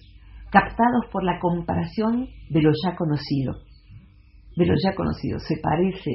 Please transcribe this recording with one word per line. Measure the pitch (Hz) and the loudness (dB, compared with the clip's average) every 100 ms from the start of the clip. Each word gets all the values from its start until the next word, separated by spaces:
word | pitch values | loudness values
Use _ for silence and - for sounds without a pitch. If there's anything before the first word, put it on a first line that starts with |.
| - - - - - | -16 -20 -20 -20 2
captados | 196 - - 233 233 - | 4 4 2 2 2 -2
por | 196 | -2
la | 185 170 | -2 0
comparación | 175 175 170 170 170 - 220 240 262 - - | 0 -2 -2 -2 -2 -2 0 -2 -4 -10 -2
de | 165 | 4
lo | 151 151 | 4 4
ya | 185 170 | 0 -2
conocido, | 160 147 - 139 127 - - - - - - - - - - - | -2 -2 -2 -2 -2 -6 -14 -20 -20 -20 -20 -20 -20 -20 -8 0
de | 180 | 2
lo | - | 4
ya | 196 - | 2 0
conocido, | 160 - - - | -2 -4 -4 -6
se | - - | -4 -2
parece | - 156 190 180 - | 0 2 2 0 -4